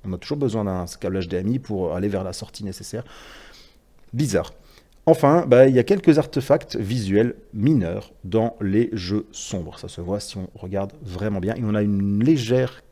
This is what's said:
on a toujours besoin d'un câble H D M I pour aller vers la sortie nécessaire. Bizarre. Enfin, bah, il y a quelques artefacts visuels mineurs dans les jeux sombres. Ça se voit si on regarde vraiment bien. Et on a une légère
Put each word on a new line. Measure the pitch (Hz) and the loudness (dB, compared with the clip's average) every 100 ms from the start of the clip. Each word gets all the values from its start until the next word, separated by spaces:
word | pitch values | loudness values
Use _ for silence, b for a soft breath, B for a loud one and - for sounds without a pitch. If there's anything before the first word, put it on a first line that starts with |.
| 95 | -8
on | |
a | 92 | -10
toujours | - 147 | -6 -4
besoin | 135 110 | -2 -2
d'un | 101 92 87 - | -4 -4 -8 -8
câble | 98 95 | -6 -4
H | 87 | -4
D | 90 | -4
M | 95 | -2
I | 131 | -4
pour | 135 104 90 | -4 -4 -2
aller | 85 101 | -2 -2
vers | 98 | -4
la | 95 | -6
sortie | 92 101 - | -10 -14 -12
nécessaire. | 101 92 - 110 123 B B B B B B B _ _ - | -12 -12 -12 -12 -12 B B B B B B B _ _ -12
Bizarre. | 120 156 95 - - b b b b - | -4 0 0 -2 -12 b b b b 2
Enfin, | 160 139 165 160 | 4 6 4 6
bah, | 123 135 | 8 8
il | 127 | 6
y | |
a | |
quelques | 117 196 - 151 | 4 2 4 4
artefacts | 147 - 135 143 - 113 | 4 -4 2 0 2 -8
visuels | 101 123 95 98 120 - - | -4 -2 2 2 2 -2 -12
mineurs | 107 117 151 85 95 - - | 0 2 2 0 -6 -10 -16
dans | 95 107 113 113 | -2 0 0 -2
les | 101 101 117 | 0 0 0
jeux | 110 90 104 - | -2 -2 -4 -4
sombres. | - - 98 80 - | -14 -8 -8 -8 -12
Ça | 87 | -16
se | - | -12
voit | 87 101 | -6 -6
si | - 101 | -6 -12
on | 92 - | -12 -12
regarde | 92 98 98 - | -8 -6 -6 -10
vraiment | 104 90 104 98 | -12 -6 -4 -2
bien. | 90 113 | -4 -4
Et | |
on | 113 107 | -2 0
a | |
une | 104 101 101 101 | 0 0 0 0
légère | 123 156 110 127 127 - _ | 2 2 2 0 0 -6 _